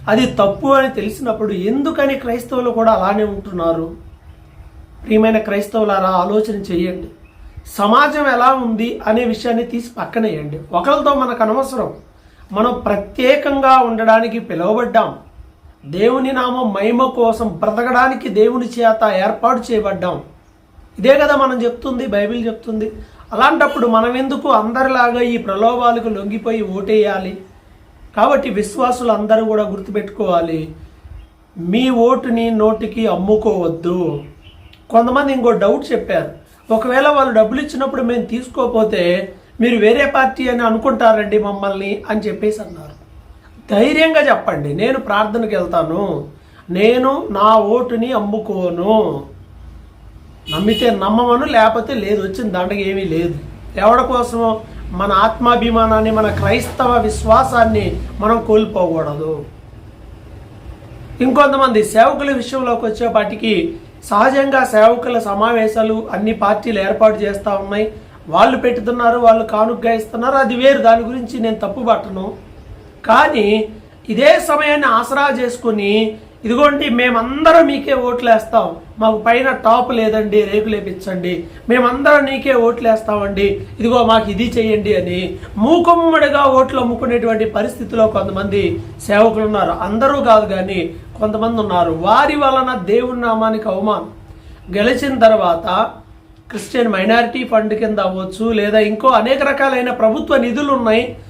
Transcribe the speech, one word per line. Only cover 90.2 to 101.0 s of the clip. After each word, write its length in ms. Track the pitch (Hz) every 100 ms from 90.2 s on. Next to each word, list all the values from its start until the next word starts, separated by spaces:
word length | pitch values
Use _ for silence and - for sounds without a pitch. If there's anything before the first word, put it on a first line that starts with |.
కాదు 340 | 233 220 208
కానీ 400 | 190 190 185 165 - - -
కొంతమంది 400 | 214 214 226 233
ఉన్నారు. 320 | 208 180 170
వారి 440 | 160 185 240 294 294
వలన 440 | 269 262 254 233
దేవుని 360 | 175 226 247 240
నామానికి 480 | 240 226 220 220 214
అవమానం. 420 | 190 214 190 165 - - - - - - 190
గెలిచిన 420 | 226 262 277 247
తర్వాత 720 | 220 214 180 165 - 185 226 - - - - - -
క్రిస్టియన్ 380 | 208 - 254 233
మైనారిటీ 560 | 190 202 233 226 262
ఫండ్ 300 | 247 220 214
కింద 240 | 214 214 208
అవ్వచ్చు, 540 | 185 185 185 - 226
లేదా 260 | 214 208 214
ఇంకో 300 | 214 214 262
అనేక 340 | 233 226 269
రకాలైన 480 | 285 277 269 254 240
ప్రభుత్వ 460 | 233 220 269 - 269
నిధులు 360 | 240 233 285
ఉన్నాయి, 460 | 262 226 220